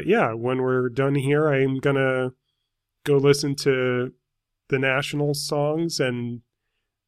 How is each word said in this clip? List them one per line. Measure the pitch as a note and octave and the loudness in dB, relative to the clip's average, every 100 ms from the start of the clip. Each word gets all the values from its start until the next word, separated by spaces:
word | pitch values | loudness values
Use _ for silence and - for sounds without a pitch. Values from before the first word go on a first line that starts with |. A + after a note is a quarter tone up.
yeah, | D#3 A3 C3+ | 0 2 2
when | A2+ A#2+ C3 | -2 -4 -2
we're | B2+ B2+ B2 | 0 0 -2
done | A#2 C#3 | 0 0
here, | C#3+ C3 D3 D#3 | 0 0 2 2
I'm | C3+ C3+ C3+ | 2 0 0
gonna | C#3+ C#3 C3+ C3 B2+ - _ _ _ _ _ _ | 0 2 2 0 -4 -6 _ _ _ _ _ _
go | - C#3+ | 0 2
listen | C#3+ C#3+ D3 C#3 | 4 4 2 -2
to | C#3+ C3 B2+ B2 B2+ - _ _ _ _ - | 0 0 0 0 -4 -8 _ _ _ _ -4
the | C3+ | -2
National | C3+ C3 C#3+ D3 D3 | 0 0 -2 -2 -2
songs | C#3+ - D3 D3 D#3 E3+ D#3+ | -2 -2 -2 0 0 -4 -2
and | C3 B2 A#2+ A#2+ _ _ _ _ _ _ | -2 -2 -6 -8 _ _ _ _ _ _